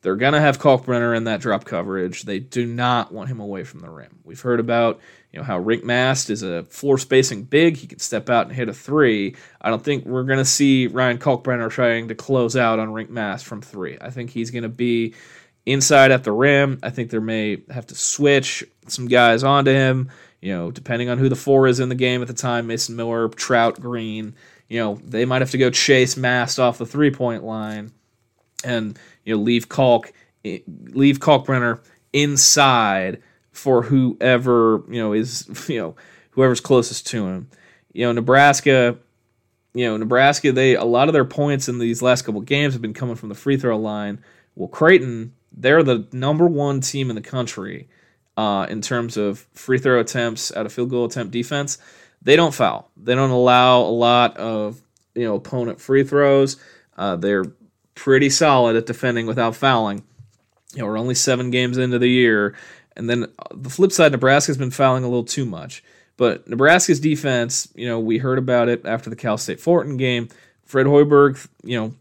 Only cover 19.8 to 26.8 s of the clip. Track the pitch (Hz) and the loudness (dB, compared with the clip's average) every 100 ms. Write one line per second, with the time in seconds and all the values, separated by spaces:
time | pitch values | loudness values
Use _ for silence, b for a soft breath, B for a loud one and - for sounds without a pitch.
19.8 | 135 131 131 b b b 92 90 87 127 | 2 0 -4 b b b -8 -6 -8 -10
20.8 | - 120 123 123 131 131 - 135 135 127 | -8 -6 -2 0 0 0 2 4 6 2
21.8 | 127 127 127 123 123 117 127 120 113 113 | 0 0 0 0 -4 -8 -4 -4 -4 -6
22.8 | - 117 117 117 113 - - 120 117 - | -6 -6 -6 -2 -4 -4 0 2 2 0
23.8 | 123 120 110 110 107 - b b _ 113 | -10 -8 -8 -10 -12 -16 b b _ -6
24.8 | 110 104 - 110 123 127 131 131 131 123 | -4 -6 -8 -4 0 0 -2 0 0 2
25.8 | - 131 127 135 127 123 120 - 123 120 | 2 4 4 0 -2 0 -2 0 -2 -2